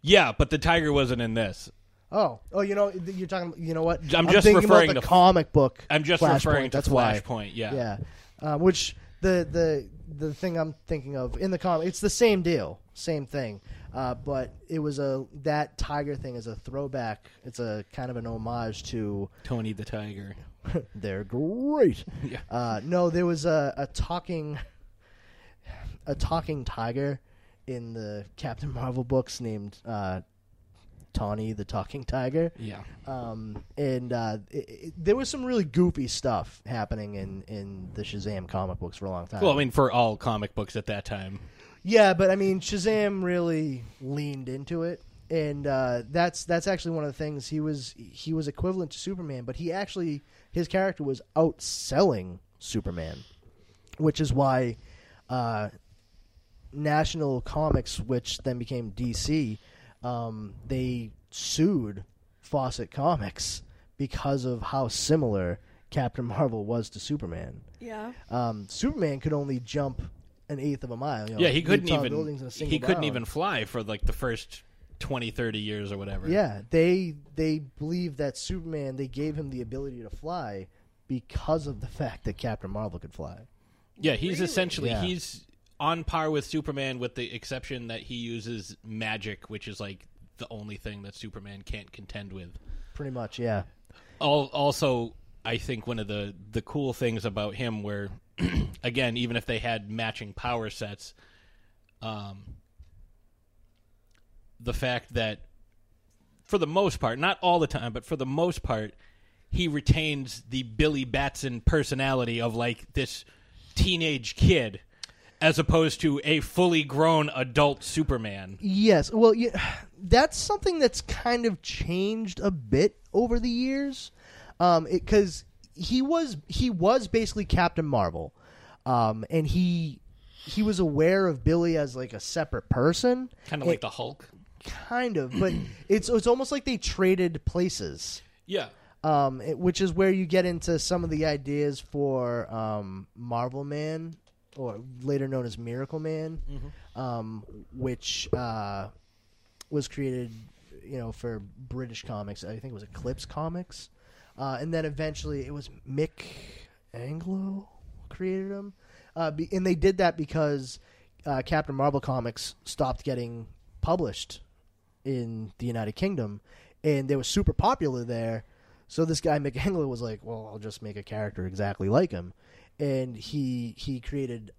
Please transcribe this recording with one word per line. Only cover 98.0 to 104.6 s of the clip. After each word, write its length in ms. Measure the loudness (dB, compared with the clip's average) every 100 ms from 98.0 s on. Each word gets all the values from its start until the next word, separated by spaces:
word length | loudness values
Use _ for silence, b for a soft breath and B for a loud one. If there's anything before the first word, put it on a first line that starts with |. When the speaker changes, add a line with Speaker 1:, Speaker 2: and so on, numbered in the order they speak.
| -6 -10 _ -4 0
Speaker 1:
<clears throat> 360 | 0 -2 -4
again, 320 | -2 0 0 0
even 200 | -2 -2
if 80 |
they 140 | -2 -4
had 320 | -2 -4 -6
matching 420 | -6 -6 -6 -12
power 360 | -8 -4 -4 -6
sets, 440 | -8 -10 -12 -16 _ b b b b b b _ _
um, 440 | -8 -8 -10 -14 -18 -20 _ _ -20 -20 -20 _ _ _ _ _ _ _ _ _ _ _ _ -20 -20 _